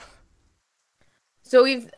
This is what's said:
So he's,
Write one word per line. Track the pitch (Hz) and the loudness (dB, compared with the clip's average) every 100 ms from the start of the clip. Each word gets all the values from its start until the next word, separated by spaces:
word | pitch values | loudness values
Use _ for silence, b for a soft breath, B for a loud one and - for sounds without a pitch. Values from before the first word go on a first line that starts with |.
| b b _ _ _ _ _ _ _ _ _ _ _ _ | b b _ _ _ _ _ _ _ _ _ _ _ _
So | - 254 | -2 2
he's, | 269 262 233 | 2 -2 -12